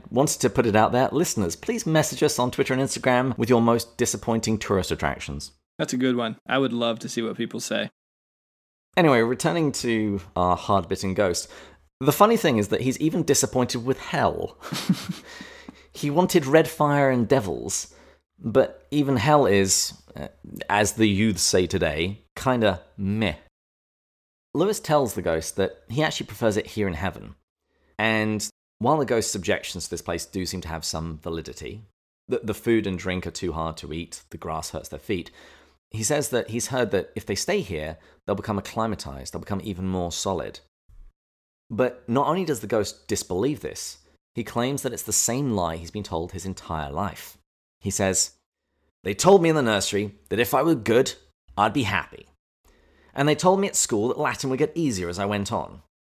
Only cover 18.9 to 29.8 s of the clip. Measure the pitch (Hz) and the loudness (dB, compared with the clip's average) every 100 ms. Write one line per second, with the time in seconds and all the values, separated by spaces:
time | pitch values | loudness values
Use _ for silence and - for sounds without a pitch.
18.9 | 147 139 127 113 151 113 98 95 - - | 0 2 2 4 6 6 6 4 2 -2
19.9 | - - - - - - - - 101 107 | -6 -16 -14 -14 -14 -18 -14 -2 2 2
20.9 | - 110 98 110 90 - 95 90 95 82 | 4 2 4 2 2 2 2 2 0 0
21.9 | 73 90 104 _ - 131 127 107 92 - | 0 -2 -4 _ -6 -2 2 2 0 -6
22.9 | - 98 107 104 - - _ _ _ _ | -8 -4 0 -2 -2 -12 _ _ _ _
23.9 | _ _ _ _ _ _ 139 190 208 - | _ _ _ _ _ _ 0 0 0 2
24.9 | 151 120 - 87 80 - - 95 - - | 2 2 0 0 0 -2 -2 -2 -4 -6
25.9 | 120 151 - - 101 117 101 - - 98 | -2 -2 -2 -8 -2 0 0 -2 -4 -2
26.9 | 78 95 - 53 - _ _ _ _ _ | -2 -4 -6 -14 -20 _ _ _ _ _
27.9 | - 110 110 107 107 - - _ _ 113 | -2 0 2 0 -2 -6 -12 _ _ 2
28.9 | 156 131 117 104 104 87 92 - 92 | 2 2 0 0 -2 -2 -2 -4 -10